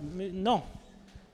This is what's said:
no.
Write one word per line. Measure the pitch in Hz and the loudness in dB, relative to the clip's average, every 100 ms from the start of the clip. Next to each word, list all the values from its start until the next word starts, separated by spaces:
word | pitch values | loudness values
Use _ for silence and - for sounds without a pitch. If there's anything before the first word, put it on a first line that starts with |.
| 147 | -8
no. | 180 190 185 202 214 - - - - - - - | -6 -4 0 4 4 2 -10 -18 -20 -20 -20 -20